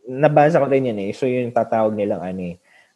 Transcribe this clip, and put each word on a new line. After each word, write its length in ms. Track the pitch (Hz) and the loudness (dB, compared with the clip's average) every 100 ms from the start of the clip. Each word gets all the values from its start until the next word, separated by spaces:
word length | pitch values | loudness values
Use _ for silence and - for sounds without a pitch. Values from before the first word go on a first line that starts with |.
| 120 | -12
nabasa 480 | 131 147 151 147 165 | 0 2 4 4 4
ko 80 | 135 | 2
rin 220 | 135 131 | 0 0
yun 100 | 104 | -4
eh. 140 | 98 | -6
So, 160 | - 131 | -4 -2
yung 240 | 127 120 | -2 -2
tatawag 400 | 117 113 113 110 | -2 0 0 0
nilang, 320 | 107 101 98 90 | 0 -2 -4 -6
ano 160 | 95 | -8
eh, 160 | 87 85 _ _ _ | -8 -12 _ _ _